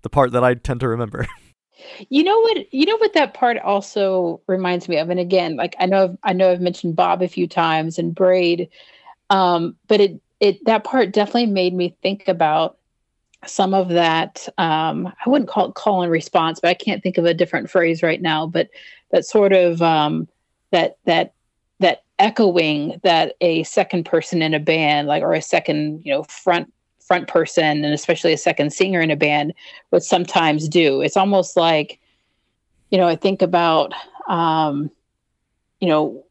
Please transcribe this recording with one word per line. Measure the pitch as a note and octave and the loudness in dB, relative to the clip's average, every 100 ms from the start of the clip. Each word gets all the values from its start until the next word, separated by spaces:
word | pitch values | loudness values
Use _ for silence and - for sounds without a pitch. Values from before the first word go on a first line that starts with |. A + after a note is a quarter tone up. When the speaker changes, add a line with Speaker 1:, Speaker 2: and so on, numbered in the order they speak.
Speaker 1:
the | - | -2
part | - B2+ | 2 2
that | B2 | 4
I | B2+ | 2
tend | A#2+ - A#2+ | 0 -4 -4
to | B2+ | -4
remember." | A#2 A2+ - - | -4 -6 -8 -10
<laughs> | - _ _ _ _ - - G3+ | -10 _ _ _ _ -20 -20 -2
Speaker 2:
You | C4+ | 0
know | F4 A4 | 2 4
what, | A4+ G4 - | 2 0 -4
you | C4 | -2
know | E4 A4 | 0 2
what | G#4+ | 0
that | E4+ C#4+ | 2 0
part | - A#3+ A#3 | 0 -2 0
also | - G3+ G3 G#3+ G3 F#3 E3+ E3 - | -2 -2 -2 -2 0 0 -2 -6 -4
reminds | F#3 F#3 F3+ F3 | -2 -2 -4 -2
me | D#3+ | -2
of? | E3 | -2
And | F3+ | -4
again, | F3 F#3+ E3+ D#3 | 0 0 0 -4
like, | E3 - | -6 -2
I | F#3 | 0
know | G3 | 2
I've, | F#3+ F#3 | 0 -2
I | G#3 | -4
know | F#3 F#3+ | 2 2
I've | F3+ | 2
mentioned | F3+ F#3 F3 E3 | -2 -4 -6 0
Bob | F3+ F3 | 0 0
a | F3 | -2
few | - F3 | -2 -4
times | - E3 D#3+ D#3+ D#3+ | 0 0 0 -4 -4
and | E3+ | -6
Braid, | E3 F#3+ F#3 F3 E3+ F3+ _ - _ - - _ | 0 2 4 2 -2 -6 _ -20 _ -20 -20 _
um, | G3 F#3 F3 E3+ - _ | 2 2 0 -2 -8 _
but | G#3+ | 2
it, | G3 E3 _ _ | 2 0 _ _
it, | G#3 F#3+ B3+ | 0 0 0
that | A3 | 0
part | - C4 G3 | 0 0 0
definitely | G#3+ G#3 A#3+ A#3+ | 0 0 0 0
made | G3 F3+ | 0 0
me | F3+ F3 _ | -2 -4 _
think | F#3+ G3 - | -6 -4 -4
about | E3+ D#3+ D3+ E3 _ _ _ _ _ _ _ - | 0 0 0 -2 _ _ _ _ _ _ _ -12
some | - F#3+ | -2 0
of | F#3+ F3+ | 0 0
that, | E3+ E3 D#3+ - - - - | 0 2 0 -4 -10 -14 -4
um, | E3 D#3 D#3+ D#3 F3+ - | -2 0 -2 -4 -8 -6
I | - | 0
wouldn't | C#4+ A#3+ | 0 0
call | - F3+ | -2 -4
it | - | -2
call | G#3+ F#3+ | -2 0
and | F3 | 0
response, | D#3+ - F3+ D#3+ D#3+ | -2 0 0 0 0
but | E3+ | -2
I | |
can't | F3+ - F#3+ | -2 -4 -4
think | F#3 F3+ | -2 0
of | |
a | E3+ | 0
different | E3 F3 - F3+ | 0 -2 -2 -2
phrase | F#3+ E3+ E3 | 0 0 0
right | E3 D#3+ | -2 -2
now, | F3 D#3 D#3+ | -2 -2 -2
but | E3+ - - - - _ | -4 -4 -8 -20 -20 _
that | A3+ | 0
sort | G#3+ A3 G3 | 2 4 6
of, | F#3+ F3 E3 | 6 4 2
um, | E3+ D#3+ D3+ D#3+ E3 _ _ _ _ | 2 2 0 -2 -8 _ _ _ _
that, | F3+ E3 - | 0 0 -2
that, | - E3 - _ _ _ _ _ | 0 0 0 _ _ _ _ _
that | G3+ - _ - | 0 0 _ 0
echoing | G#3 A3 G#3 F3 D#3+ D3 D3 - | 0 4 2 2 0 -2 -4 -2
that | F#3+ E3 E3 - | 0 2 0 0
a | F3 E3 | 0 0
second | D#3+ - F#3 F3+ | -2 -2 -2 -4
person | E3 E3 - F3 | -2 -2 -2 -2
in | D#3+ | 0
a | D3+ | -2
band, | D3+ D#3+ D3+ D3 D3 | 0 0 2 0 0
like, | D3+ | -2
or | D#3 | 0
a | D#3+ | -2
second, | - E3+ - D3+ D3+ D#3 | 0 -2 0 -4 -4 -8
you | E3 | -4
know, | C#3 | -6
front, | - - - F3 - _ _ _ | -6 -6 -2 -2 -4 _ _ _
front | _ F3+ - | _ -2 2
person, | F3 D#3 - D#3 D3+ D3 | 0 0 0 0 0 -2
and | |
especially | D3 - E3 E3+ | -4 -2 0 0
a | D#3 | 0
second | - D#3 D3+ | -2 0 -4
singer | - F#3+ F3+ | 0 0 2
in | D#3+ | 0
a | D3 | 0
band | D3+ D3 D3 - - - _ | 0 0 -2 -8 -18 -20 _
would | E3+ | -2
sometimes | - F3+ F3 F#3 E3 D3+ D#3 | 2 -2 0 0 2 0 0
do. | F3 D#3 C3+ | 2 2 2
It's | D3+ G3 | 0 0
almost | F#3+ G3 F3+ - | 2 2 0 0
like, | E3 D#3+ D#3 - _ _ _ _ _ _ _ _ _ | 2 2 -2 -12 _ _ _ _ _ _ _ _ _
you | F#3+ | 2
know, | F3 | 2
I | D#3+ | 2
think | G3 G3 | -2 0
about, | F3 F3 E3+ D#3+ A#2 - - - - | 0 2 2 2 0 -6 -18 -16 -6
um, | F3 E3 D#3+ D#3 C#3+ D3+ _ _ _ _ _ _ _ _ _ | -2 0 0 0 -2 -8 _ _ _ _ _ _ _ _ _
you | F#3 | 0
know | D3+ D3+ A#2+ _ | 0 0 -6 _